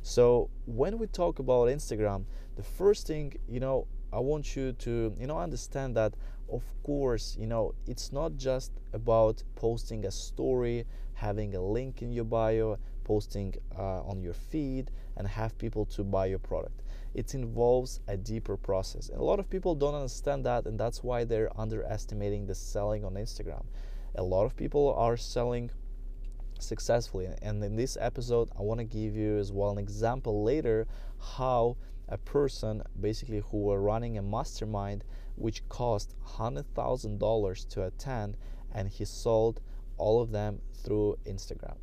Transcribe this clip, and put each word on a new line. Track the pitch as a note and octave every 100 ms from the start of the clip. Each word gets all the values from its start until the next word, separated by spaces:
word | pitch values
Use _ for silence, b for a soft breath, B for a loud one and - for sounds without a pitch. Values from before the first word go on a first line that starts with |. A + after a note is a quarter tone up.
So | - - A#2+ A#2+ - - -
when | A2+ D#3 A3+
we | A3
talk | - F3 -
about | C3 B2 A#2+
Instagram, | C#3+ - A2 G#2 G2 G#2+ B B -
the |
first | G#2 - G3 G#3+ -
thing, | D#3 C#3+ - -
you | B2
know, | C3 C3 - - -
I | G#2+
want | C3 D3+ C#3+ -
you | C3
to, | A#2+ A#2+ A#2 A2+ G2+
you | B2+
know, | D#3+
understand | E3+ C#3+ - C#3 C3+ A2+
that, | A2 - B B -
of | A#2+ - -
course, | - C#3+ C3+ A2+ - -
you | A2
know, | A2+ G2+ - -
it's | B2 -
not | C#3 D#3+ C#3+
just | C3 C3 - - -
about | A2 A2+ A2+ A2 A2+ -
posting | - A2+ A#2 - A2+ G2
a |
story, | - - - C3 B2+ A#2+ A#2+ A#2 B B
having | - A2 G#2 G#2+
a | F#2+
link | F#2 A2+ C3+ -
in | A#2+
your | A#2
bio, | A2+ A2+ A2 A2 A2 G#2 B B
posting, | - G#2+ - G2+ G2 F2+ - -
uh, | G2 F#2
on | - F#2+
your | F2
feed, | E2+ - D#3+ C#3+ C3 C#3 B B -
and | G2+
have | A2 A2+ -
people | A#2 A2 G#2
to | -
buy | G2 F#2+ F#2+
your | F#2+
product. | - E2 - - B B B
It | - A#2
involves | C#3 A#2 A2+ A#2+ B2+ B2+ - -
a | G2+
deeper | G#2+ A2 - G2
process. | - F#2+ F#2 - -
And | -
a |
lot | C#3+ G3+
of | F#3
people | F#3 F#3 D#3
don't | C#3+
understand | D3 C3+ - C#3+ C#3
that, | B2 B2 -
and | A2
that's | A2+ -
why | B2 A#2+
they're | A#2 A2 A2 -
underestimating | A2 A2 - G#2+ - G#2 G2+ G#2 G2+
the |
selling | B2+ - G#2+ G#2 G#2+
on | G#2
Instagram. | G2 A2 - E2+ D2 - B B B B -
A |
lot | F#2 F#2
of | A#2+ -
people | - C#3+ C#3+
are | - A#2 A#2+
selling | - B2 A#2+ A#2+ A#2+ - - - - - - - - -
successfully, | - A2 - A#2+ A2+ F#2+ F#2 -
and | G#2 G#2
in | G#2 A2
this | C3 -
episode, | A#2+ C3 A#2+ A#2+ A2+ -
I |
wanna | G#2 A#2
give | A#2 A2 G#2+
you | G#2+ G#2+ G#2
as | G2
well | G2 G2+
an | G#2
example | G2+ G#2 A2+ B2+ A#2+ G#2
later | G#2+ D3+ A#2+ A2 A2 B B B - -
how | C3 B2 A#2 A#2+ B B -
a | G2+
person | - C#3+ C#3 - A2+ G#2+ - -
basically | G#2+ A2 - G#2+ G#2
who | A2
were | G2+ G2+
running | G2+ A2+ A#2+ A2
a |
mastermind | G2+ G#2 - - G#2+ G#2 G2+ G2+ - B B -
which | A2+ - -
cost | - B2 G#2 - -
hundred | - - A2+ C#3 C#3+
thousand | - B2 B2+ G#2+ G#2
dollars | G#2 A2+ G2+ - -
to | - F#2
attend, | - C#3 B2+ G#2 G#2 B B B
and | A#2 G2
he | -
sold | G#2 - A#2+ A2+ A2+ A2+ B B B -
all | G2 A2+
of | A2+
them | G#2 G#2+ G#2 - -
through | - G#2+ G#2 - -
Instagram. | F#2+ - - - -